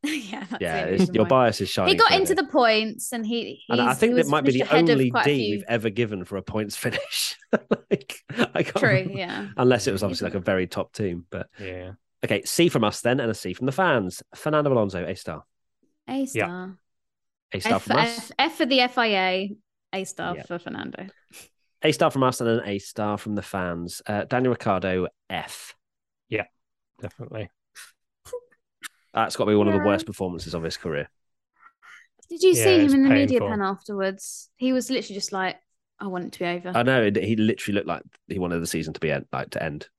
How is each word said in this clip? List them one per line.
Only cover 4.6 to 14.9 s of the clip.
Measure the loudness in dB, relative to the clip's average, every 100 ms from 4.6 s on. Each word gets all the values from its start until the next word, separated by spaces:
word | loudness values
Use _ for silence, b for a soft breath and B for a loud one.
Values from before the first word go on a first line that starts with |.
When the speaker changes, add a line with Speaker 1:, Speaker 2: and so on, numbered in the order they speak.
Speaker 1:
finished | 4
ahead | 6
of | 6
Speaker 2:
only | 4 4
Speaker 1:
quite | 2 2
a |
Speaker 2:
D | 2 0
Speaker 1:
few. | -4
Speaker 2:
we've | -2
ever | -2 0
given | 0 -2 -2
for | -6 -8
a |
points | -4 -4 -4 -4
<laughs> |
finish. | -4 -4 -6 -4 -4 -6 _ -4 -2 -4 _
Like, | -4 -4 -18 _
I | -4 -2 0
can't | -2 0
Speaker 1:
True, | 2
Speaker 2:
remember. | 2 0 -6
Speaker 1:
yeah. | -8 -8 -10 2
Speaker 2:
Unless | 4 4 2
it |
was | -2
obviously, | -2 -4 -4
Speaker 1:
Isn't | -4
Speaker 2:
like, |
a |
very | -2 0 -2
top | -4 -8
team, | -4 -4 -4 -10
but | -12 -12 -14
Speaker 3:
Yeah. | -12 -12 -12 -16 _ _
Speaker 2:
okay, | -2 -2
C | -2 2 4
from | 4
us | 0 0
then | 0 0
and | 0
a |
C | -4 -6
from | -4 -4
the |
fans. | 0 2 2 0 -8 -18
Fernando | -8 -2 0 2
Alonso, | 2 2